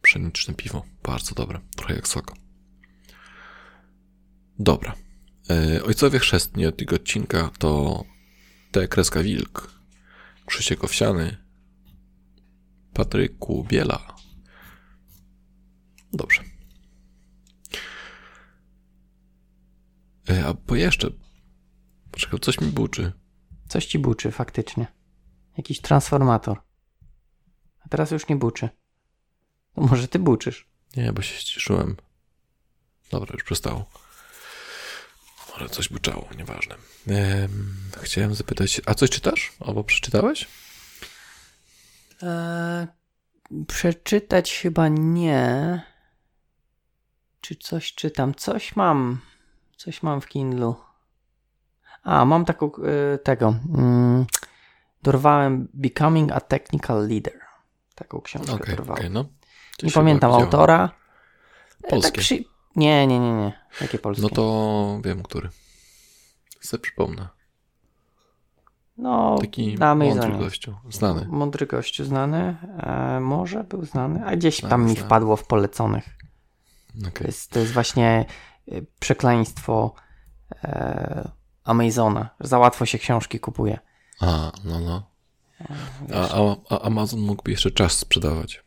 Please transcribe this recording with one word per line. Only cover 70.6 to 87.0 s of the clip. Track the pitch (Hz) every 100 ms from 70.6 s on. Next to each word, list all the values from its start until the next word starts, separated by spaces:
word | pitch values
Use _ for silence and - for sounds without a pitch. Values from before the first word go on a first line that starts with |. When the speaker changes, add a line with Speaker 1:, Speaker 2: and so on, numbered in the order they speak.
| - 101 127
Speaker 1:
znany. | 107 104 82 -
Speaker 2:
Mądry | 147 143 143 139
gościu, | 123 120 - 139
znany. | 135 139 160 180 165 175 185
E, | - 127 127 127
może | 131 147 180 208
był | 220 196 156
znany, | 135 131 165 208
a | 170
gdzieś | 165 -
Speaker 1:
Znany, | -
Speaker 2:
tam | 123 117
mi |
Speaker 1:
znany. | 107 101
Speaker 2:
wpadło | 110 110 107
w | -
poleconych. | 113 101 - 110 107 - - - _ _ _ _ _ _ 110
Speaker 1:
Okej. | 95
Speaker 2:
To | -
jest, | - - -
to | 117
jest | 113
właśnie, | 123 117 - 117 113 110 - - _ -
e, | 92 - _
przekleństwo, | - 131 127 120 113 - - 113 113 - _ - - - - -
e, | - - - - - - - - _ _
Amazona. | - 117 117 120 110 104 110 _
Za | 127 127
łatwo | 123 - 117
się | 117
książki | - 120 - 110
kupuje. | - - 110 107 _ _ _ -
Speaker 1:
A, | 90 80 78 -
no, | 98 85
no. | 85 87 104 _ _ _ _ _
Speaker 2:
E, | 160 143 131 - 143 104
Speaker 1:
A, |
Speaker 2:
wiesz. | 92 98 104 101 -
Speaker 1:
a, | -
a |
Amazon | - 110